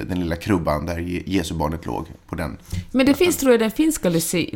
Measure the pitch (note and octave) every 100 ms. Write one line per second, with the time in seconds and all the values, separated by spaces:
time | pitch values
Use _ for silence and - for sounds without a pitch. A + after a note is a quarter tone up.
0 | - F2+ E2+ E2 - F#2 D#2 D2+ D#2+ E2+
1 | F2 F2 - F#2+ E2 E2 D2+ E2 C#2+ A1
2 | D#2+ - - - D2+ - - - - B3
3 | C4+ C#4 F4+ - C4+ A#3 A3 - D#4 D4+
4 | F#3 E3 E3 F3 -